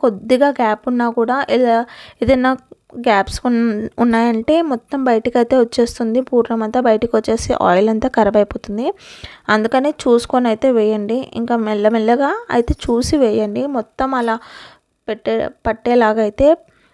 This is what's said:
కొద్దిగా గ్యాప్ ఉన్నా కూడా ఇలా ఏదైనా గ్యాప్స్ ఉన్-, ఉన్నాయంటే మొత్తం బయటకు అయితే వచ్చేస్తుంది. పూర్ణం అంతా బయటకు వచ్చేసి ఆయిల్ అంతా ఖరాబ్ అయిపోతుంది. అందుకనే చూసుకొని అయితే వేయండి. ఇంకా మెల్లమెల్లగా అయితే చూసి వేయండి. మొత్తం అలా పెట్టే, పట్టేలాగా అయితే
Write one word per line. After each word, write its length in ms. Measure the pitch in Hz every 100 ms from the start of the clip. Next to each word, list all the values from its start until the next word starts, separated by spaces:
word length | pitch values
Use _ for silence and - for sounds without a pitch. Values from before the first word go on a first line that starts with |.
కొద్దిగా 460 | 247 196 226 247 285 262
గ్యాప్ 240 | 226 214 -
ఉన్నా 160 | 247 240 240
కూడా 180 | 226 262 - 240
ఇలా 200 | 247 226 240 - - -
ఏదైనా 280 | 233 262 254 262 _ - _ - 233
గ్యాప్స్ 320 | 202 196 - 254
ఉన్-, 400 | 233 233 214 220 -
ఉన్నాయంటే 520 | 240 226 233 220 226 320 330
మొత్తం 300 | 240 - 277 262
బయటకు 280 | 220 233 247
అయితే 160 | 233 262
వచ్చేస్తుంది. 560 | 233 - 233 - 226 233 254
పూర్ణం 320 | 247 233 226 220
అంతా 140 | 254 254
బయటకు 260 | 214 226 220
వచ్చేసి 320 | 220 226 - 247 185
ఆయిల్ 220 | 180 214
అంతా 140 | 220 262 247
ఖరాబ్ 220 | 208 208
అయిపోతుంది. 460 | 202 - - 208 285 392 - - - - -
అందుకనే 360 | 214 220 262 285 302
చూసుకొని 440 | - 233 - 254 247
అయితే 180 | 220 269 233
వేయండి. 400 | 214 214 208 240 - -
ఇంకా 160 | 233 233 214
మెల్లమెల్లగా 640 | 208 208 226 220 240 277 427 466 240
అయితే 180 | 233 - -
చూసి 300 | 233 254 302
వేయండి. 400 | 240 220 214 214 277 262
మొత్తం 380 | 214 - 262 262
అలా 180 | 233 226 - - - - _ _ -
పెట్టే, 280 | 220 - 226 - - -
పట్టేలాగా 560 | 220 240 247 220 220 214
అయితే 200 | 208 277 330 _ _ _